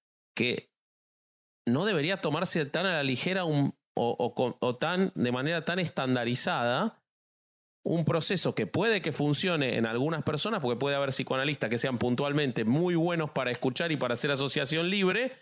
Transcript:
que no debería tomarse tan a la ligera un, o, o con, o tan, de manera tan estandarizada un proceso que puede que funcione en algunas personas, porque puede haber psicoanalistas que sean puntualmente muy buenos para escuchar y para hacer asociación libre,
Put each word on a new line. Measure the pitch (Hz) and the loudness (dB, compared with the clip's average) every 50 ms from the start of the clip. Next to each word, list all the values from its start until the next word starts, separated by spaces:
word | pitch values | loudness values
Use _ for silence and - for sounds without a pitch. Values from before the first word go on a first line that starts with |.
| _ _ _ _ _ _ - | _ _ _ _ _ _ -4
que | - 120 123 - - - _ _ _ _ _ _ _ _ _ _ _ _ _ _ _ _ _ _ _ - | -2 -2 0 -2 -4 -6 _ _ _ _ _ _ _ _ _ _ _ _ _ _ _ _ _ _ _ 0
no | 117 - 147 196 | 0 2 2 2
debería | 220 196 151 143 175 196 185 | 0 0 0 0 0 -2 -2
tomarse | - 156 143 165 185 - - 170 143 | 0 -2 0 0 0 0 0 0 -2
tan | 135 - 160 185 | -2 -2 -2 0
a | 190 175 | 0 0
la | 151 139 | 0 0
ligera | 135 127 123 - 175 185 190 180 | 0 -2 0 -2 -2 -2 0 0
un, | 165 151 143 139 139 - _ _ _ - | 2 2 2 2 2 0 _ _ _ -4
o, | - 120 120 - | -2 -2 0 0
o | - 123 117 - | 0 -2 -2 0
con, | - 127 120 - - | 0 -2 -2 -2 -2
o | 113 123 120 | -2 -2 -2
tan, | - 151 160 180 180 196 - - | -2 -2 -2 0 0 0 0 0
de | - 117 123 | 0 0 0
manera | 120 127 135 156 170 160 156 | 0 0 -2 -2 -2 -2 -2
tan | 170 175 185 | -2 -2 -2
estandarizada | 170 - - 160 135 131 127 123 117 117 127 - - 185 170 135 120 120 123 151 208 226 - _ _ _ _ _ _ _ _ _ _ _ _ _ _ _ _ _ - | -2 -4 -2 -2 0 0 0 0 0 0 0 0 0 0 0 0 0 0 2 0 0 -2 -4 _ _ _ _ _ _ _ _ _ _ _ _ _ _ _ _ _ -4
un | - 156 170 156 | -2 0 2 2
proceso | 170 165 160 - - 202 160 - 135 - | 2 2 0 0 0 0 0 0 0 0
que | - 107 | -2 -4
puede | - - 165 202 233 220 185 - | -2 0 0 2 2 0 0 -2
que | 165 | -4
funcione | 135 - 147 147 147 - 190 185 170 151 135 123 104 | -2 0 2 2 2 2 2 0 0 2 0 0 0
en | 117 113 | 0 0
algunas | 113 113 120 135 160 165 151 - | 0 0 0 0 0 -2 -2 -2
personas, | 156 151 147 - 127 226 196 | -2 -2 -2 -2 -2 -2 0
porque | 135 120 120 110 | 0 0 0 0
puede | 135 143 139 | 0 0 2
haber | 139 139 135 | 2 0 0
psicoanalistas | 127 - - - 131 131 139 151 143 - - 110 | 0 -2 -2 -2 0 0 0 0 0 -2 -2 -2
que | 120 | 0
sean | 113 - 135 123 113 | 0 0 0 0 0
puntualmente | - 123 123 120 143 143 143 151 147 131 113 120 110 | 0 0 2 0 0 0 2 0 0 0 0 0 2
muy | 110 127 156 180 180 175 | 2 4 4 2 2 2
buenos | 160 165 175 170 165 156 147 | 2 2 2 0 0 -2 -2
para | - 135 127 123 | -2 -2 0 0
escuchar | 127 - - 131 131 - 170 170 | -2 0 -2 -2 0 0 -2 -2
y | 156 | 0
para | 127 131 120 120 | 0 0 0 0
hacer | - - 143 | 0 2 0
asociación | 139 131 139 135 - 147 139 127 151 160 170 180 | 0 0 0 0 0 0 0 0 0 0 0 0
libre, | 202 202 190 180 185 226 254 262 - - | 0 2 2 2 2 0 -2 -4 -6 -8